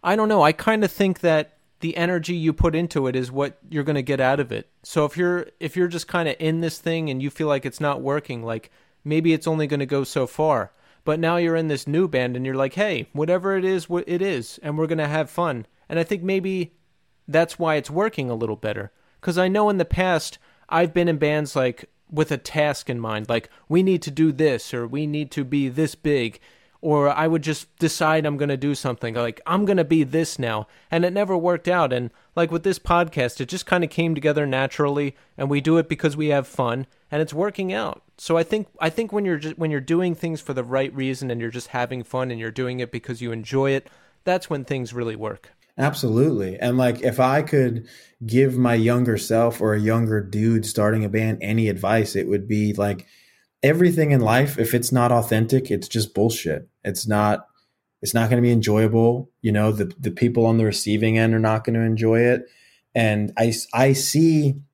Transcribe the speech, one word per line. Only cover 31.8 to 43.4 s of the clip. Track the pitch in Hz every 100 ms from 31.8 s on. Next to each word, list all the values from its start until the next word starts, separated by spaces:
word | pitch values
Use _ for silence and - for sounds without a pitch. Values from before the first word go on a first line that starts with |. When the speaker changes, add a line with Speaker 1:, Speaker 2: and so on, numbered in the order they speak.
| 147
Speaker 1:
And, | 123 120 _ _ -
like, | 170
with | 165
this | 196 180
podcast, | - 175 170 156 123 -
it | 131
just | 185 -
kinda | 180 160
came | - 165
together | 156 151 147 147
naturally, | 131 135 - 143 143 143 - _ -
and | 139
we | 143
do | 143 165
it | 165
because | 151 156 143
we | 151
have | 143 131
fun, | - 123 120 131 _ _
and | 147
it's | 156
working | 147 202 196 190
out. | 202 220 - _ _
So | - 165
I |
think, | 165 220 202 -
I | 165
think | 165 226
when | 202 196
you're | 160
ju-, | 156 156
when | 160
you're | 147
doing | 131 165 180
things | 165 170 156
for | -
the | 131
right | 120 131 135 131
reason | 131 127 135
and | 120
you're | 117
just | 123 -
having | 127 123 127
fun | 113 131 127
and | 117
you're | 113
doing | 113 127 127
it | 120
because | 120 - 120
you | 120
enjoy | 113